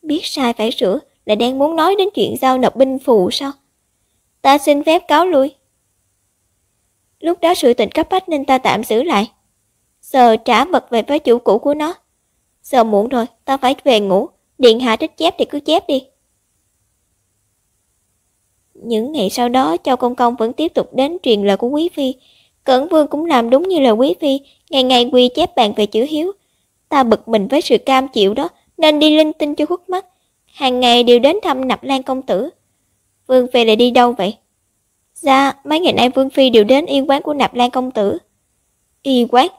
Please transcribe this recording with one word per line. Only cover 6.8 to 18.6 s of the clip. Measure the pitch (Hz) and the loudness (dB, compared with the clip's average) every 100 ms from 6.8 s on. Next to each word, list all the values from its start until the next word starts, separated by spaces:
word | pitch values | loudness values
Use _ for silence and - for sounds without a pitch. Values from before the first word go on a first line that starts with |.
| _ _ _ _ | _ _ _ _
Lúc | 311 359 | -6 -2
đó | 330 | -2
sự | - 254 | 2 2
tình | 240 226 | 2 -2
cấp | - 320 | -2 -2
bách | 381 370 | -4 -4
nên | 302 277 | -6 -2
ta | 262 | -2
tạm | - - | 0 -4
giữ | 233 220 | -2 -2
lại. | 320 240 214 _ _ _ _ _ _ _ | 0 -2 -4 _ _ _ _ _ _ _
Giờ | - 269 240 220 | -4 2 4 4
trả | 220 247 285 | 0 -2 0
vật | 349 - | -2 -2
về | 233 | -6
với | 214 294 | -2 -4
chủ | 285 240 | 0 0
cũ | - 208 | 2 0
của | 277 | 0
nó. | 302 302 370 _ _ _ _ _ _ | -2 -4 -8 _ _ _ _ _ _
Giờ | - 262 | -4 0
muộn | 226 208 226 | 2 0 0
rồi, | 262 254 _ - | -4 -6 _ -6
ta | 269 | -2
phải | 254 277 | -2 -2
về | 294 226 | 0 0
ngủ. | 202 190 277 _ _ _ | 2 -2 -2 _ _ _
Điện | 254 226 | 2 4
hạ | 254 220 | 0 -2
thích | 320 _ | -4 _
chép | 320 339 | -4 -2
thì | 269 | -6
cứ | 294 | -6
chép | 285 320 - | -2 -2 0
đi. | 269 262 _ _ _ _ _ _ _ _ _ _ _ _ _ _ _ _ _ _ _ _ _ _ _ _ _ | -6 -6 _ _ _ _ _ _ _ _ _ _ _ _ _ _ _ _ _ _ _ _ _ _ _ _ _